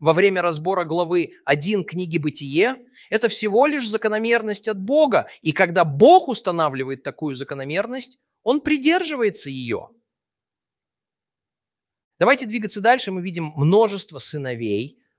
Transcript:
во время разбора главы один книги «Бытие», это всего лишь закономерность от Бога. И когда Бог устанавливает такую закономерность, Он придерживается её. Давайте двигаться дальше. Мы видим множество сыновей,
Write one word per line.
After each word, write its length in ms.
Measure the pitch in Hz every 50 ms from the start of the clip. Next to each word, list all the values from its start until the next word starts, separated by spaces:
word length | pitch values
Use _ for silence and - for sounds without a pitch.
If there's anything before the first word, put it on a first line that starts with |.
во 120 | 147 160
время 300 | 156 175 196 196 190 180
разбора 420 | 175 175 160 151 160 185 190 180 170
главы 500 | 151 160 175 175 165 180 175 160 - - - _
один 400 | 139 147 147 143 202 214 196 -
книги 340 | - 160 180 180 160 165 160
«Бытие», 680 | 147 151 139 - 147 135 139 165 208 254 262 254 - _ _ - - _
это 180 | 202 220 240 220
всего 380 | - - 220 208 196 240 277
лишь 220 | 302 302 277 240 214
закономерность 800 | 214 214 - 214 208 220 226 233 233 233 214 214 202 - -
от 120 | 220 208 190
Бога. 500 | 190 214 277 311 302 269 196 139 - - - -
И 100 | - 160
когда 320 | 147 - 190 170 170 180 170
Бог 440 | 151 139 143 214 294 359 370 - 269
устанавливает 760 | 226 - - 190 170 170 160 147 135 131 135 131 135 135
такую 320 | - 143 - - 160 147 131
закономерность, 840 | 123 135 - 143 139 135 143 156 190 214 233 233 - - - _ _ _ _ _ _
Он 180 | _ 220 277 294
придерживается 880 | - 302 302 277 262 311 339 370 349 311 302 254 226 202 - - - 143
её. 400 | 135 131 123 117 107 - - - _ _ _ _ _ _ _ _ _ _ _ _ _ _ _ _ _ _ _ _ _ _ _ _ _ _ _ _ _ _ _ _ _ _ _ _ _ _ _ _ _ _ _ _ _ _
Давайте 280 | 175 226 277 269 269
двигаться 340 | 208 220 240 214 - - 208
дальше. 320 | 190 226 254 254 - 202
Мы 100 | 185 180
видим 300 | 175 190 170 175 160 151 156
множество 600 | 147 143 160 190 220 226 208 202 185 - - 160 127
сыновей, 800 | - - 156 147 135 131 120 113 120 104 101 104 127 151 - _ _ _ _